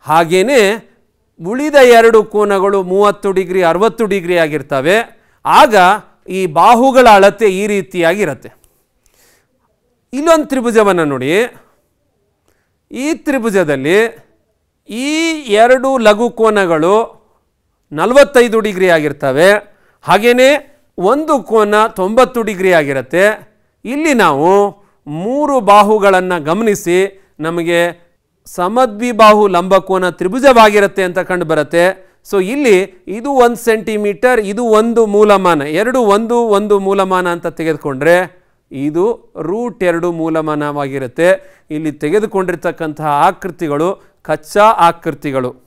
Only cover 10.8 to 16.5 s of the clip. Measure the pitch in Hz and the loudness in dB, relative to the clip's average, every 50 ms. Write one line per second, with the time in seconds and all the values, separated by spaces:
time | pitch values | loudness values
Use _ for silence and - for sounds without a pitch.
10.8 | 214 202 185 175 160 147 139 127 127 139 165 208 240 240 - - _ _ _ _ | 2 2 2 0 0 -2 -4 -4 -4 -2 0 -2 -2 -4 -8 -20 _ _ _ _
11.8 | _ _ _ _ _ _ _ _ _ _ _ _ _ _ _ _ _ _ _ _ | _ _ _ _ _ _ _ _ _ _ _ _ _ _ _ _ _ _ _ _
12.8 | _ _ - 226 262 302 330 226 - 302 277 262 214 233 190 196 175 147 143 135 | _ _ -12 -8 -6 -6 -6 -6 -4 -4 -4 -2 -4 -2 -2 0 0 0 -2 -2
13.8 | 131 147 180 208 226 233 - - _ _ _ _ _ _ _ _ _ _ _ _ | -2 0 0 0 0 -2 -6 -14 _ _ _ _ _ _ _ _ _ _ _ _
14.8 | _ - 202 233 262 285 311 320 330 330 320 302 285 240 202 208 226 240 254 262 | _ -14 -10 -8 -6 -4 -4 -2 -2 -4 -4 -6 -4 -2 2 2 4 4 4 2
15.8 | 247 269 269 254 226 214 208 202 240 240 - - 220 220 | 2 -2 -2 2 2 2 2 2 -2 -4 -2 0 0 0